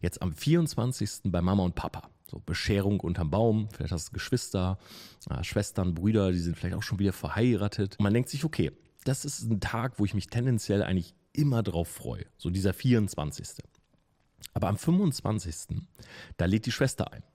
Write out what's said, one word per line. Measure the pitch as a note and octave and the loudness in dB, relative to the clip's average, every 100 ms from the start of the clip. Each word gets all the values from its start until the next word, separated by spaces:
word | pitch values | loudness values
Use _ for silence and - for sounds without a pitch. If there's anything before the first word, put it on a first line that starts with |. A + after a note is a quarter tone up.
jetzt | E2+ - | -4 -2
am | F#2 | -4
vierundzwanzigsten | D#2 - E3 D#3+ - A#2+ C3 G#2 - G2 | -2 2 4 4 0 -2 -2 -4 -4 -2
bei | F2 | 0
Mama | F2 G2+ | 4 4
und | F#2 | 2
Papa. | - - - - _ - | 0 -6 -8 -14 _ -16
So | - | -14
Bescherung | - - - G2+ G2 G#2 | -6 -4 2 2 4 2
unterm | - F2 D#2+ | 0 0 0
Baum, | F#2+ A2+ A2 G#2+ | 4 4 2 0
vielleicht | - D#2+ | -6 -4
hast | F2 - | -4 -6
du | |
Geschwister, | - - B2 - G2 F2+ F#2+ - - - - - | -8 -2 -2 0 0 0 -2 -6 -20 -20 -18 -8
äh, | C2 | -6
Schwestern, | - G#2 G2+ - F#2 | -2 -2 -2 0 0
Brüder, | E2 G2 A2 G2 | 2 2 4 4
die | F2+ | 2
sind | E2+ E2 | 0 -2
vielleicht | F2 F2 | -4 -4
auch | |
schon | - F#2 | -4 0
wieder | G2 | 0
verheiratet. | F#2 - - B2 A2 G2+ - G2 - | 0 -4 0 2 2 0 -2 -4 0
Und | |
man | G#2 | 2
denkt | A2+ B2+ | 4 0
sich, | C#3+ | -2
okay, | D#3+ - D#2 - _ _ | -4 0 -2 -2 _ _
das | - C3+ | -4 -2
ist | D#3 - | -4 -6
ein | A2+ A2 | -2 -2
Tag, | - A2+ B2 - | -2 -2 -4 0
wo | |
ich | G#2 | 0
mich | G#2 - | 0 -4
tendenziell | B2 B2 A#2 - G2+ | -2 0 0 2 2
eigentlich | - F#2 E2+ _ _ | 2 0 -2 _ _
immer | - D3 A#2+ | 0 2 2
drauf | G2+ E2+ E2 | 2 0 -2
freue. | - - A#1 - _ | -6 -8 -8 -10 _
So | - | -2
dieser | F2+ G2 | 2 2
vierundzwanzigste. | F#2 B2+ A#2+ G2+ - D2+ - - - - _ _ _ _ _ _ _ - | 2 4 4 4 -2 -6 -6 -12 -14 -20 _ _ _ _ _ _ _ -8
Aber | - - | -2 0
am | G#2 | 2
fünfundzwanzigsten, | - F3 G3 C3+ - G#2+ F2+ D#2+ - - - _ - - - - | 2 4 4 0 -2 -2 -4 -10 -6 -6 -8 _ -20 -20 -18 -2
da | F2 | 2
lädt | G#2+ G#2+ | 2 0
die | |
Schwester | - C3+ - - | 0 0 0 -6
ein. | - - | -6 -20